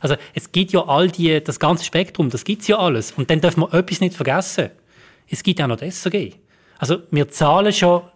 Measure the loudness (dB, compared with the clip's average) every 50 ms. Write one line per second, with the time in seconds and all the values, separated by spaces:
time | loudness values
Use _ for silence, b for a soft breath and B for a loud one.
0 | -4 -4 -6 B B B B -12 -12 -4 -2 -2 -2 2 0 -2 2 2 2 2
1 | 2 2 0 0 0 2 2 0 -2 -4 -6 0 2 2 2 0 -2 -2 -2 -2
2 | -2 -2 -2 -2 -2 -2 -2 -4 -4 -4 -6 -4 0 0 2 2 2 0 0 0
3 | -2 -6 -6 -6 -2 0 0 2 2 2 2 2 0 2 2 0 0 0 -2 -2
4 | -2 -2 -2 -2 -2 0 0 0 -2 -2 -4 -4 -4 -4 -6 b b b b b
5 | b b b b b _ -10 -4 -2 -2 0 0 0 -2 -2 -4 -6 -10 -10 -6
6 | -6 -4 -4 -4 -6 -6 -12 _ _ b b b b b b b -2 -2 -2 -2
7 | -2 _ 0 0 0 0 0 2 4 4 4 4 4 2 2 4 4 4 4 4
8 | 0 -6 _